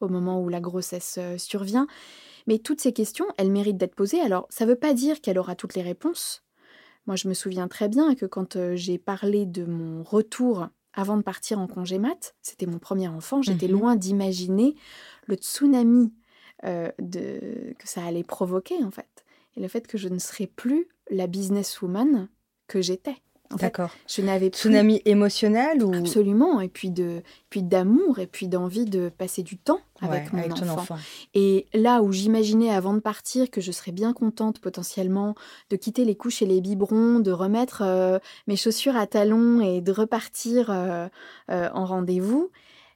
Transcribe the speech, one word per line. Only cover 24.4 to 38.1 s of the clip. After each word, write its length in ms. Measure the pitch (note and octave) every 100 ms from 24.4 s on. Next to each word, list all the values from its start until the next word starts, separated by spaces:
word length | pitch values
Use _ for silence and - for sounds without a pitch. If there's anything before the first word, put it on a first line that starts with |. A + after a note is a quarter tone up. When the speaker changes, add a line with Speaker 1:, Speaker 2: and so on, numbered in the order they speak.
| F#3+
Speaker 1:
plus 80 | -
Speaker 2:
Tsunami 440 | A3 G#3 G#3+ G#3+
émotionnel 800 | G#3 G3+ G3+ - G#3 A3 D4 D4+
ou 100 | G3+
Speaker 1:
Absolument, 640 | F3 F3 G#3 G3+ G#3 E4 B3+
et 80 | F#3
puis 220 | - F#3
de, 320 | F3 F3 E3+ - - _
puis 120 | G3+
d'amour, 560 | F3+ F#3 F#3 C4 F#4+ B3
et 80 | F3+
puis 220 | - F#3
d'envie 380 | F3+ F3+ G#3 A3
de 240 | F#3+ F3
passer 320 | - F#3 -
du 140 | E3+ -
temps 220 | - F#4 _ _
avec 240 | F3 D3+
Speaker 2:
Ouais, 40 | D3+
Speaker 1:
mon 60 | F3
Speaker 2:
avec 160 | E3
ton 140 | E3 F3
Speaker 1:
enfant. 120 | D#3+
Speaker 2:
enfant. 160 | F3+ D#3+ - - -
Speaker 1:
Et 320 | G3+ G3 G3 -
là 280 | G#3+ A#3 A#3+
où 80 | G3+
j'imaginais 600 | F#3+ G#3 A3 G#3+ A3 A#3
avant 240 | G3 F#3+
de 60 | G#3+
partir 500 | G#3+ G#3 - B3+ B3+
que 100 | G#3
je 100 | F3+
serais 220 | F3 -
bien 200 | F3+ A3+
contente 460 | A#3+ A3 A3 A3 G#3+
potentiellement 760 | F#3 F#3 F3 - F#3 G3 G#3 G#3 - - -
de 60 | G3
quitter 280 | A3+ A#3+
les 120 | A#3 G3
couches 260 | A#3+ -
et 40 | G3
les 140 | F#3
biberons, 580 | F#3 G3 G3 A3 A#3 A#3+
de 100 | G3
remettre, 520 | F3 F#3+ A3 B3+ -
euh, 360 | G3 F#3 F#3